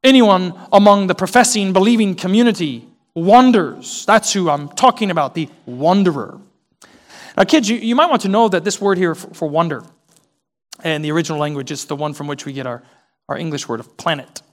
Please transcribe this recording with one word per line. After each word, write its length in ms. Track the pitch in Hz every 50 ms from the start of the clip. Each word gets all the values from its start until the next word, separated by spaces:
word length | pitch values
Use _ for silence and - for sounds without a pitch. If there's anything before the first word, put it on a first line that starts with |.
Anyone 520 | - 262 262 262 233 208 190 180 185 180 175 - - -
among 340 | - 196 202 208 202 202 196
the 80 | 185 180
professing, 580 | - 190 185 - 247 240 - - 214 196 190
believing 420 | 185 190 190 226 240 226 214 196 180
community 760 | 170 - 180 190 226 240 240 214 - 175 147 123 113 - _ _ _ _ _ _
wanders. 920 | 165 165 190 214 247 254 254 247 208 165 127 110 - - - - - -
That's 260 | - 214 220 - -
who 160 | - 196 180 165
I'm 220 | 147 143 147 143
talking 400 | - - - 254 240 - 220 196
about, 240 | 175 165 143 131 -
the 140 | 170 156 143 - _ _
wanderer. 720 | - 123 123 143 165 185 202 196 180 151 139 107 - - - - _ _ _ _ _ _ _ _ _ _ _ _ _ - - - - -
Now, 80 | - 196
kids, 240 | - - 311 226 196
you, 80 | 233
you 180 | 220 - 226 233
might 140 | 269 320 349
want 140 | 294 214
to 60 | - 190
know 200 | 196 220 233 214
that 160 | 185 175 165
this 160 | 202 196 -
word 160 | 202 196 196
here 180 | 180 185 170 160
for, 180 | - - - -
for 140 | - 170 151
wonder, 360 | 147 160 170 165 147 117 92 - _ _ _ _ _ _ _ _ _ _ _ _ _ _ _ _ - _
in 200 | - 165 160 151
the 100 | 151 151
original 260 | 151 165 165 160 160 147
language, 320 | 147 147 151 139 131 -
is 140 | 147 139 -
the 120 | - 151
one 180 | 139 151 151 143
from 120 | - 147
which 200 | 147 147 143 -
we 80 | 147 135
get 120 | 135 131
our, 160 | 127 120 120 _ _ _ _ _ _ _ _ _ -
our 80 | 135
English 320 | - 170 160 147 139 - -
word 120 | 120 113
of 180 | 117 _ _ -
planet. 420 | - 170 160 143 127 _ _ - _ _